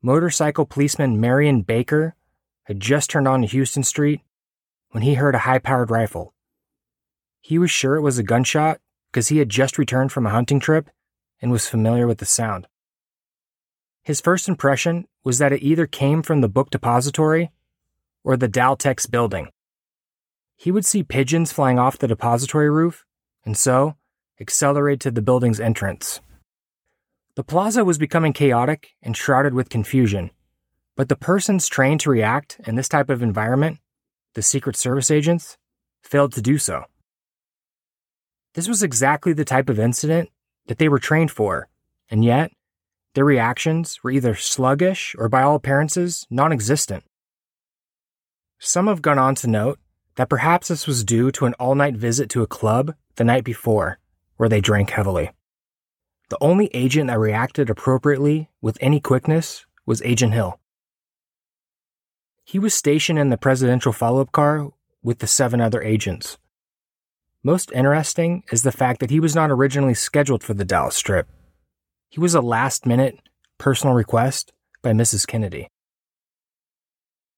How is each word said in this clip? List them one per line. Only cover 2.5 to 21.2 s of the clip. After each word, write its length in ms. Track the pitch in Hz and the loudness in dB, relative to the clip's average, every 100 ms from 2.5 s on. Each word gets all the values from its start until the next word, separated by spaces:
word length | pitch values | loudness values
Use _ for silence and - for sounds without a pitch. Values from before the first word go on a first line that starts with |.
| _ | _
had 160 | _ 101 | _ -8
just 300 | 104 143 - | 0 0 0
turned 180 | 165 135 | 0 2
on 140 | 131 | 2
to 40 | 113 | 0
Houston 360 | 131 135 - | 0 -2 -2
Street 400 | 131 - 147 147 _ _ _ _ _ _ _ | -4 0 0 -2 _ _ _ _ _ _ _
when 120 | 113 | -2
he 120 | 117 | 0
heard 200 | 135 143 | 2 2
a 60 | 127 | 0
high-powered 500 | 127 127 - 131 120 | 0 0 0 -2 0
rifle. 440 | 113 113 - - _ _ _ _ _ _ _ _ _ _ _ | 0 -2 -4 -14 _ _ _ _ _ _ _ _ _ _ _
He 180 | _ 160 | _ 0
was 120 | 175 | 2
sure 260 | - 135 139 | 0 0 0
it 60 | |
was 160 | 147 123 | 0 0
a 40 | |
gunshot 580 | 104 117 127 156 156 156 _ _ _ | 0 2 2 0 0 -2 _ _ _
'cause 160 | - 117 | -4 0
he 100 | 151 | 2
had 100 | 135 | 2
just 300 | 107 135 - | 2 0 0
returned 340 | 139 127 131 | -2 0 0
from 140 | - 113 | 0 0
a 40 | |
hunting 300 | 107 123 143 | 0 2 0
trip 300 | - 156 156 _ _ _ _ _ | 2 0 0 _ _ _ _ _
and 100 | 123 | -2
was 180 | 120 - | -2 -2
familiar 380 | 117 110 120 120 | 0 2 2 0
with 120 | 110 | -2
the 80 | - | -2
sound. 400 | - 113 98 92 _ _ _ _ _ _ _ _ _ _ _ _ _ | -4 -2 -6 -10 _ _ _ _ _ _ _ _ _ _ _ _ _
His 180 | - 147 | -6 -4
first 280 | - 180 - | 0 0 -2
impression 600 | 175 139 139 - 170 180 _ | -2 0 0 0 -4 -6 _
was 140 | - 120 | -4 0
that 140 | 143 | 2
it 100 | 135 | 0
either 240 | 139 160 156 | 0 0 0
came 360 | - 139 156 | 0 0 0
from 180 | 156 151 | 0 0
the 80 | 117 | 2
book 220 | 104 139 | 0 -2
depository 840 | - 120 120 131 139 156 160 170 _ _ _ _ _ _ _ | -4 0 0 0 0 2 2 -2 _ _ _ _ _ _ _
or 140 | - 127 | -2 0
the 120 | 123 | 0
Daltex 640 | 104 123 139 143 127 - | 2 2 2 0 -2 -2
building. 400 | 120 117 95 71 _ _ _ _ _ _ _ _ _ _ _ | 0 0 -2 -10 _ _ _ _ _ _ _ _ _ _ _
He 140 | - | -2
would 140 | 196 | 0
see 180 | 185 208 | 0 -2
pigeons 500 | 160 131 | -2 -2